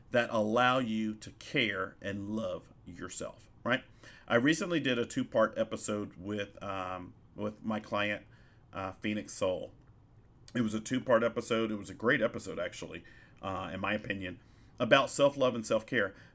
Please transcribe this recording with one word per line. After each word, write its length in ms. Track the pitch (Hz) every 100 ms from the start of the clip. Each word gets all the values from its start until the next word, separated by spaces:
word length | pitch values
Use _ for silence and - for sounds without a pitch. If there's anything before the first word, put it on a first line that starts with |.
| -
that 180 | 120 117
allow 480 | 117 107 117 123 131
you 360 | 117 110 107 107
to 160 | -
care 640 | - - 147 110 98 98 -
and 280 | 98 101 101 107
love 280 | 95 87 - - 90
yourself, 640 | 87 90 - - - - -
right? 200 | 117 127 - - - - -
I 80 | 117
recently 440 | 135 160 143 165
did 200 | 131 120
a 60 | 110
two-part 500 | - 127 120 110 -
episode 540 | 110 110 - 104 98 -
with, 420 | 95 104 98 -
um, 500 | 98 98 92 92 90 - - -
with 180 | 107 -
my 160 | 107 107
client, 420 | - 104 104 104 - - - - -
uh, 200 | - 95 92
Phoenix 320 | 107 107 98
Soul. 380 | - 95 90 - - - - - - - - -
It 80 | 127
was 140 | 110 107
a 40 |
two-part 440 | 110 127 113 113
episode. 480 | 117 113 - 113 110
It 60 | 104
was 120 | 98
a 60 | 92
great 260 | 113 139
episode, 380 | 107 117 95 85
actually, 440 | 90 - 82 82 - - - -
uh, 300 | 95 92 92
in 60 | 92
my 140 | 95
opinion, 460 | 107 - 101 90 90 - - - -
about 300 | - 139 123
self-love 460 | - 143 139 127 117
and 100 | 107
self-care. 480 | 110 - 123 95 - -